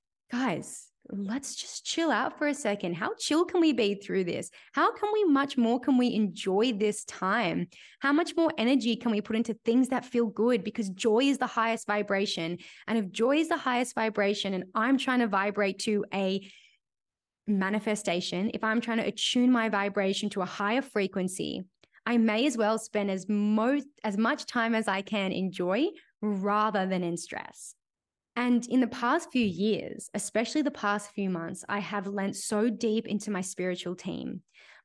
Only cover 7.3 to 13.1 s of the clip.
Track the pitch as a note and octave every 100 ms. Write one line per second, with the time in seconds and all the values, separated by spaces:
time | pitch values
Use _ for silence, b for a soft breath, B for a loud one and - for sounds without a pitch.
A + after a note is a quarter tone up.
7.3 | A3+ F#3 E3+ F3 B B B C#4 D4 E4
8.3 | - E4 E4 A3+ C4+ A3+ A3+ A#3+ G#3 G#3
9.3 | A3+ A#3 G#3 - A#3+ B3 B3+ - A#3+ A3+
10.3 | - A#3 A#3+ G3+ A3+ G3 F#3 A#3 G#3+ C#4
11.3 | C4 B3 A#3 A3+ A3+ - G#3 G3+ G3 G3
12.3 | - E3 F3 B B - A3+ F#3+